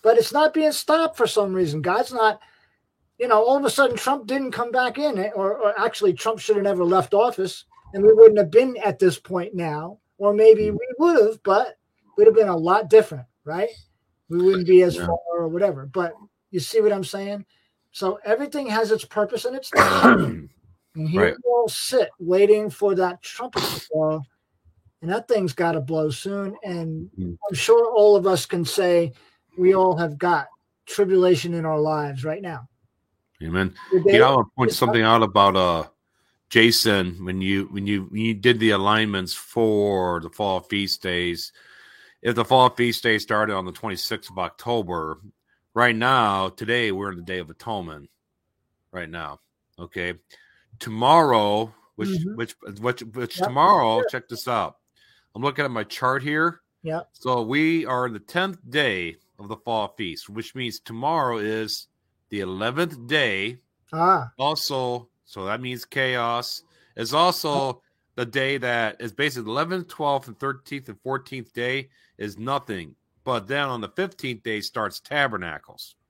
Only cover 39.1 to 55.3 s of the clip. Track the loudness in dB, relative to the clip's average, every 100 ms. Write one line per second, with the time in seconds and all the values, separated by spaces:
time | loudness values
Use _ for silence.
39.1 | -4 -6 -10 -8 0 2 2 0 0 -2
40.1 | -4 -8 -6 -4 -4 -4 -6 -4 -6 -4
41.1 | -4 -4 -6 -12 _ -20 -20 -20 -20 -20
42.1 | _ -4 -2 2 4 4 2 -2 -2 -2
43.1 | -2 -2 -2 -2 -4 -8 -10 -10 -8 -8
44.1 | -10 -10 -10 -10 -8 -4 -4 -4 -8 -8
45.1 | -12 -18 _ _ _ _ 0 0 2 0
46.1 | 2 2 0 -4 -6 -4 -2 -2 -4 -6
47.1 | -10 -10 -10 -10 -14 -10 -10 -10 -16 -20
48.1 | _ _ _ _ _ _ _ _ -14 -12
49.1 | -12 -12 -14 _ _ _ -20 -14 -8 -8
50.1 | -10 _ _ _ _ _ -16 -12 -2 4
51.1 | 4 4 2 2 0 -4 _ _ -10 -6
52.1 | -4 -6 -8 -10 -10 -20 -8 -6 -6 -12
53.1 | -12 -10 -6 -4 2 2 4 2 0 -2
54.1 | -6 _ -12 -6 -4 -4 _ _ _ _
55.1 | _ _